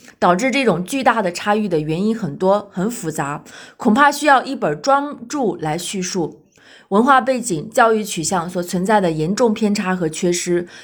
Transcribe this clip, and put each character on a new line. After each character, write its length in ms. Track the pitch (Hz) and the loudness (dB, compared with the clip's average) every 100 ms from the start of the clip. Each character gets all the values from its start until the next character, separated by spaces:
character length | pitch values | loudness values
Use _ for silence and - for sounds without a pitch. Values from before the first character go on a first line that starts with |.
| - - | -18 0
导 180 | 185 180 | 2 2
致 140 | 262 | 2
这 160 | 269 233 | 2 2
种 180 | 165 | 0
巨 180 | 180 269 | -2 0
大 200 | 254 226 | 2 2
的 100 | 185 | 0
差 240 | 175 208 214 | -2 0 0
异 100 | 208 | 0
的 140 | 160 | -2
原 240 | 151 165 | -2 -2
因 120 | 214 226 | -2 -2
很 200 | 160 143 | -6 0
多， 320 | 185 208 202 | 2 2 0
很 200 | 185 208 | -4 -4
复 200 | 240 160 | -4 -6
杂， 320 | 160 143 151 - - - - | -6 -6 -8 -12 -20 -20 -2
恐 160 | 240 | 2
怕 180 | 226 285 | 4 4
需 140 | 285 294 | 4 4
要 180 | 254 | 4
一 100 | 247 | 2
本 260 | 254 170 147 | -4 -2 -2
专 340 | 277 277 294 - 233 | 0 0 0 -10 -8
著 300 | 294 214 - | -4 -2 -2
来 200 | 156 165 | -4 -6
叙 240 | - 190 | -6 -6
述。 420 | 180 185 151 - _ _ _ - - | -4 -4 -6 -8 _ _ _ -20 -2
文 120 | 196 | 2
化 160 | 262 262 | 4 4
背 220 | 262 254 | 4 -2
景、 300 | - 156 - | -2 -6 -2
教 240 | 240 226 | 2 4
育 100 | 220 | 2
取 180 | 208 175 | -2 -4
向 260 | 156 185 175 | -2 -2 -2
所 140 | 180 | -6
存 220 | 175 180 | -4 -2
在 160 | 190 214 | 2 2
的 100 | 175 | 2
严 240 | 156 156 | 0 -2
重 200 | 214 240 | 2 0
偏 200 | 214 208 | 2 0
差 220 | 208 185 185 | 0 -2 -2
和 140 | 160 | -2
缺 200 | - 175 | -2 -2
失， 380 | 175 180 175 175 - | -2 -2 -2 -4 -14